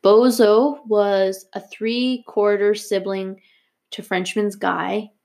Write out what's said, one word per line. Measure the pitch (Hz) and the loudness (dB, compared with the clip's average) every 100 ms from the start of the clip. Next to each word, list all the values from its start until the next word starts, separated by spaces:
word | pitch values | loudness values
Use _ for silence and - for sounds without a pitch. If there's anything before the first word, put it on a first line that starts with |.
Bozo | 190 214 247 226 214 214 285 285 226 | 6 6 4 4 4 4 2 -2 -2
was | 208 202 196 190 190 - | 0 2 0 0 -4 -12
a | 202 | -16
three-quarter | - - 220 233 254 247 - - 208 208 202 | -16 -8 -6 -2 -2 -4 -6 -2 0 2 0
sibling | 208 - 196 196 196 190 190 _ _ _ _ _ | -2 -2 -4 -4 -8 -8 -12 _ _ _ _ _
to | - | -18
Frenchman's | - 185 185 214 208 202 | -6 -6 -4 -4 -4 -4
Guy | 190 180 185 202 214 _ | -6 -4 -4 -6 -8 _